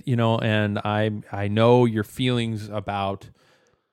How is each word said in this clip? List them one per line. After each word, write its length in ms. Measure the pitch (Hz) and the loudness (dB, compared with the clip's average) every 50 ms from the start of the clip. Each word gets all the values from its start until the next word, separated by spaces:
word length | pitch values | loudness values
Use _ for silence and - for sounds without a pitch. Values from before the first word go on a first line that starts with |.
| - | -4
you 120 | 139 123 | -2 0
know, 220 | 117 117 113 113 113 | 2 2 2 2 0
and 400 | 120 113 107 107 107 104 104 104 | 0 0 0 0 0 0 -2 -2
I, 300 | - 107 107 107 107 110 107 107 - - | -2 -2 -2 0 0 -2 -4 -6 -10 -10
I 160 | - 101 104 101 | -8 -6 -6 -2
know 360 | 104 110 113 120 123 123 123 | 2 4 6 6 6 6 4
your 180 | 120 110 110 104 | 2 0 -2 -4
feelings 640 | - - - 131 127 123 120 117 113 110 104 104 104 | -6 -6 -4 -2 -2 -2 -2 -2 -4 -6 -8 -8 -8
about 640 | 104 107 92 104 101 101 98 98 98 - - - - _ _ _ _ _ _ _ _ _ _ _ | -10 -8 -6 -6 -4 -4 -4 -4 -6 -8 -12 -20 -20 _ _ _ _ _ _ _ _ _ _ _